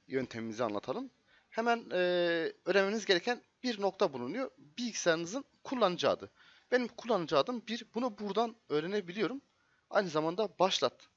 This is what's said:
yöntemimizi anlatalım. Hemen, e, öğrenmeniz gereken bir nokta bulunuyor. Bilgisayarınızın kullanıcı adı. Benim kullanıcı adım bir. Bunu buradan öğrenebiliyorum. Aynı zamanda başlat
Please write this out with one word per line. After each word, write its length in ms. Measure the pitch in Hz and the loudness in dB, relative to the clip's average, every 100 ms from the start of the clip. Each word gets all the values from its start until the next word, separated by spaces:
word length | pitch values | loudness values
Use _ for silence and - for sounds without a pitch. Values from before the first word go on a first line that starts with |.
| - | -6
yöntemimizi 560 | 131 123 117 113 110 | -4 -4 -6 -6 -2
anlatalım. 480 | 113 101 - 190 269 - _ _ _ | -2 -2 -4 -8 -8 -16 _ _ _
Hemen, 400 | - 240 226 - | -2 0 0 0
e, 60 | 180 180 180 175 170 160 - - | 0 2 2 2 2 -2 -4 2
öğrenmeniz 400 | 196 196 220 196 | 2 2 0 2
gereken 380 | 175 240 247 - _ | 2 2 -4 -8 _
bir 180 | 254 202 | -6 -2
nokta 320 | 196 - 185 | -2 2 0
bulunuyor. 380 | 135 123 226 - - | 0 -6 -6 -6 -10
Bilgisayarınızın 880 | 147 185 240 - 175 165 170 254 - _ | -16 -8 -6 0 2 2 -2 -8 -10 _
kullanıcı 460 | - 254 196 165 135 | -8 0 2 2 2
adı. 220 | 90 98 _ - - _ | 0 -4 _ -20 -20 _
Benim 160 | 247 240 | 0 0
kullanıcı 500 | - 226 202 156 151 | -6 -2 0 4 2
adım 300 | 185 240 - | 2 -2 -6
bir. 200 | 226 - | -8 -6
Bunu 240 | 226 254 208 | -4 -4 -4
buradan 380 | 208 196 233 - - | -2 0 -2 -4 -2
öğrenebiliyorum. 720 | 147 170 208 170 196 180 277 - _ _ _ _ | -2 0 -4 -4 -4 -2 -4 -12 _ _ _ _
Aynı 200 | 202 185 | 0 2
zamanda 500 | 151 160 180 208 - | 0 0 0 -2 2
başlat 500 | 190 - 123 - _ | 2 4 0 -2 _